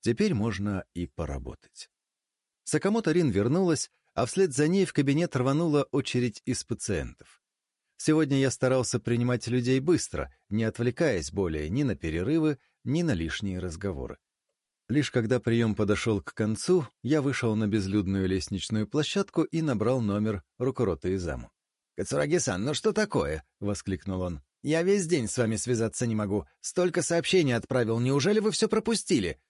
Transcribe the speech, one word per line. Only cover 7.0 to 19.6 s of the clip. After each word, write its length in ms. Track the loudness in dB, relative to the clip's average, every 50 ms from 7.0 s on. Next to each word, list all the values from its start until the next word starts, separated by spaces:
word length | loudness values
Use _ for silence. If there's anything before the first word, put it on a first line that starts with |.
| -2 -6 -10 _ -20 _ -20 _ _ _ _ _ _ _ _ _ _ _ _ _
Сегодня 400 | 0 2 4 4 4 4 2 2
я 140 | 2 2
старался 480 | 0 0 0 2 2 2 2 0 -2 -4
принимать 480 | -2 0 0 0 2 0 0 -2 -2 0
людей 320 | -2 0 2 2 0 0
быстро, 520 | 2 2 2 2 2 -2 -6 -6 -6 -6 _ _ _ _
не 160 | -2 0 0
отвлекаясь 680 | -2 -2 -2 -2 -2 0 0 0 2 2 0 -2 -4
более 400 | -2 -2 -2 0 0 -2 -4 -2
ни 100 | -2 0
на 140 | 0 0 -2
перерывы, 640 | -2 -4 -4 -2 -2 0 0 0 2 2 2 0 -2 _ _ _ _ _
ни 180 | -2 -2 0
на 140 | 0 0 0
лишние 420 | 0 -2 -4 -4 -6 -6 -6 -6 -4
разговоры. 600 | -6 -6 -8 -6 -6 -6 -4 -4 -8 -10 -12 _ _ _ _ _ _ _ _ _ _ _ _ _ _ _
Лишь 200 | 0 0 0 0
когда 300 | 0 0 2 2 0 0
приём 340 | 2 2 2 2 2 2 2
подошёл 480 | 0 2 2 2 2 2 0 0 0
к 140 | -2 -6 -4
концу, 500 | -2 -2 -2 0 -2 0 2 2 2 2 -2 _ _
я 220 | -2 0 0 2 2
вышел 320 | 0 -2 0 0 0 0
на 120 | 2 0 2
безлюдную 600 | 2 0 0 2 0 0 0 2 0 0 2 2
лестничную 600 | 0 -2 -2 -4 -6 -6 -4 -2 -2 -2 -2 -2
площадку 540 | -2 -2 -2 0 -2 -2 -4 -2 0 -2
и 220 | -2 0 0 -2